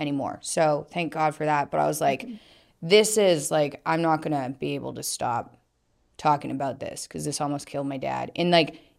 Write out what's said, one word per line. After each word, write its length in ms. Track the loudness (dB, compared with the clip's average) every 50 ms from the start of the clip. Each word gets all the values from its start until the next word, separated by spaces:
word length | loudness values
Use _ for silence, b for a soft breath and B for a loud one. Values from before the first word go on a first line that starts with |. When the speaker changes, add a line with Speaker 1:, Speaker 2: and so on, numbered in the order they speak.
Speaker 1:
anymore. 380 | -4 -4 -2 -2 -4 -4 -6 -8 -10
So 440 | -4 0 2 4 4 2 0 -2 -6
thank 220 | -6 -4 -4 -4 -2
God 220 | 0 0 0 0
for 100 | 0 0
that. 260 | 0 2 2 0 0
But 80 | 0 0
I 60 | 0
was 140 | 0 0 0
like, 220 | 0 0 0 0 -4
Speaker 2:
Mm-hmm. 120 | B -14 -14 B B B B B B B _ 2
Speaker 1:
"This 340 | 6 6 6 8 6 4
is, 360 | 4 6 6 4 4 2 0 2
like, 280 | 2 2 0 -2 -4 _
I'm 160 | 0 0 2 2
not 180 | 2 2 0 0
gonna 320 | -2 -2 -2 -2 -4 -6 -6
be 160 | -4 -4 -4
able 200 | -4 -6 -8 -8
to 80 | -8 -8
stop 520 | -8 -6 -4 -2 -2 -2 -2 -4 -8 -14 _ _ _ _ _ _ _ _ _ _ _ _ -2
talking 320 | 0 2 2 2 0 -6
about 300 | -6 -4 -4 -6 -6 -6
this 260 | -10 -12 -10 -12 -12
'cause 200 | -12 -10 -8 -6
this 140 | -6 -4 -4 -4
almost 240 | -4 -4 -6 -8
killed 200 | -8 -6 -6 -4
my 120 | -4 -6 -6
dad." 320 | -4 -4 -4 -4 -6 -6 -4
And, 140 | -2 2 4
like, 300 | 6 4 4 2 B B B B B